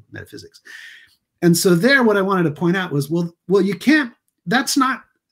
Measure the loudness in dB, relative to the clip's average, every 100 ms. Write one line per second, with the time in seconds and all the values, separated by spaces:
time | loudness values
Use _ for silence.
0 | _ -20 -18 -20 -20 _ -20 -20 -20 -20
1 | _ _ _ -2 2 2 2 2 2 2
2 | 2 2 0 0 -2 -2 -2 -2 -4 -6
3 | -4 -4 -4 _ -2 0 0 -2 2 2
4 | 0 _ _ _ -4 -4 -2 -2 -2 -4
5 | _ _ _